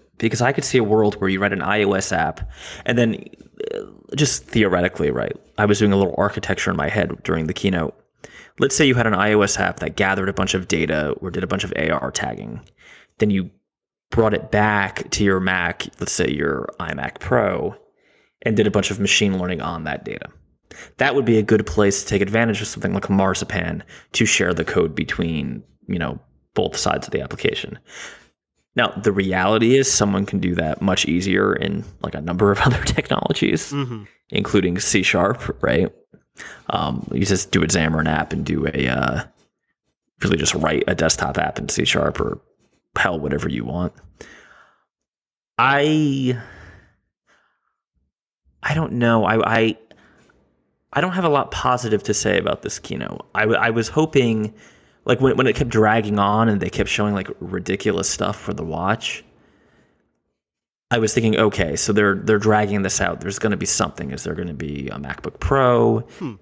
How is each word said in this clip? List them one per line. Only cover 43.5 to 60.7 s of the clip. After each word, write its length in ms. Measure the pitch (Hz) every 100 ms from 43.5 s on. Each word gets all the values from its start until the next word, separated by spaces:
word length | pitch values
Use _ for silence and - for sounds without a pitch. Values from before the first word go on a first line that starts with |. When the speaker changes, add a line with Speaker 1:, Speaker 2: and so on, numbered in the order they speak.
| 62
Speaker 1:
want. 300 | 57 85 90 - - - - - - - _ _ _ _ _ _ _ _ _ -
I, 840 | 127 143 147 156 151 135 127 120 - - - - _ _ _ _ _ _ _ _ _ _ _ _ _ _ _ _ _ _
I 120 | -
don't 200 | 147 160
know. 320 | 120 117 113 95
I, 320 | 113 107 113
I, 200 | 113 - _ - _ _ _ _ _ _ _ _ _
I 80 | 139
don't 100 | 180
have 140 | 185 170
a 40 |
lot 220 | 143 -
positive 520 | - 127 123 117 107
to 100 | -
say 240 | 104 104 92
about 240 | 92 -
this 180 | 107 -
keynote. 460 | - - - - - -
I, 60 |
w-, 180 | 107 113
I 100 | 117
was 180 | 113 110
hoping, 640 | 156 160 143 120 110 107 - - _ _ _ -
like, 160 | 123
when, 160 | 127 113
when 100 | 131
it 80 | -
kept 140 | 127
dragging 500 | 113 107 113 104 104
on 300 | 101 107 113
and 120 | 101
they 80 | -
kept 200 | - -
showing, 240 | - 104
like, 160 | 101 92 -
ridiculous 720 | 90 92 92 95 110 90 95
stuff 300 | - 95 104
for 140 | -
the 100 | -
watch, 600 | 82 80 92 110 - - - _ _ _ _ _ _ _ _ _ _ _ _ _ _